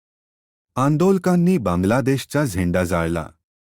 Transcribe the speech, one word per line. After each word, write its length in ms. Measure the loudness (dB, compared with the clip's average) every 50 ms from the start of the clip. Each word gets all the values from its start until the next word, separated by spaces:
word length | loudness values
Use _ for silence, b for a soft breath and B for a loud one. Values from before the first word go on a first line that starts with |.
| _ _ _ _ _ _ _ _ _ _ _ _ _ _ _
आंदोलकांनी 800 | -2 0 0 2 2 2 2 2 2 0 0 2 2 2 2 2 0
बांगलादेशचा 880 | 0 0 0 0 0 2 2 2 2 0 -2 -2 -4 -4 -4 -2 -2
झेंडा 380 | -2 -2 -2 -2 0 0 0 0
जाळला. 440 | 0 0 -2 -2 -2 -4 -4 -6 -8 -14 _ _ _ _ _ _ _ _